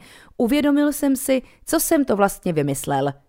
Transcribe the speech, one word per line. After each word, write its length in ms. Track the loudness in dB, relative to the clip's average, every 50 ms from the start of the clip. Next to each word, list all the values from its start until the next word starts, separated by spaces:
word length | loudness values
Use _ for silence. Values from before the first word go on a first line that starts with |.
| -8 -14 -20 -20 -20 -14 -4
uvědomil 560 | -2 -2 0 2 2 2 2 2 2 2 0 0
jsem 240 | 0 0 -2 -2
si, 260 | -2 0 -2 -2 -2 -2 -6 -14 _ -6
co 140 | -4 -2 -2
jsem 240 | 0 2 0 0 2
to 120 | 0 2
vlastně 360 | 2 2 0 0 -2 -4 -4 -2
vymyslel. 600 | 0 -2 -2 -4 -4 -4 -4 -2 -2 -2 -2 -4 -6 _